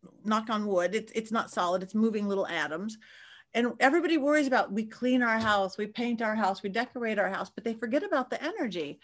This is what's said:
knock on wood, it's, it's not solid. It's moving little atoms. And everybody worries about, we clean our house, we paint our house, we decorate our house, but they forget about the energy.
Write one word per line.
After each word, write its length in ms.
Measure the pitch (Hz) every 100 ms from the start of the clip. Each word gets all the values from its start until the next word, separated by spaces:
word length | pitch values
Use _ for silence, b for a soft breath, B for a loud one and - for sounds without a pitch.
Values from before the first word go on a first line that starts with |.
| - - 202
knock 240 | 214 220
on 180 | 214 208
wood, 260 | 185 180
it's, 200 | 214 220 226
it's 160 | 220
not 200 | 226 -
solid. 320 | - 175 185
It's 120 | 190 214
moving 320 | 226 214 208
little 200 | 196 175
atoms. 500 | 165 147 160 214 220 B B B B B
And 180 | 226 240 233
everybody 380 | 262 330 330 320
worries 300 | 277 302 269
about, 260 | 240 -
we 120 | 202 220
clean 380 | - 247 254
our 160 | 240 220
house, 380 | 220 202 190 -
we 100 | 208
paint 340 | 220 240 233
our 140 | 220 220
house, 260 | 190 196
we 60 | 202
decorate 480 | 208 247 254 226 208
our 120 | 185
house, 200 | 185 190
but 140 | -
they 100 | 233
forget 300 | 226 233 277
about 260 | 403 302 254
the 140 | -
energy. 560 | 294 440 254 175 143 151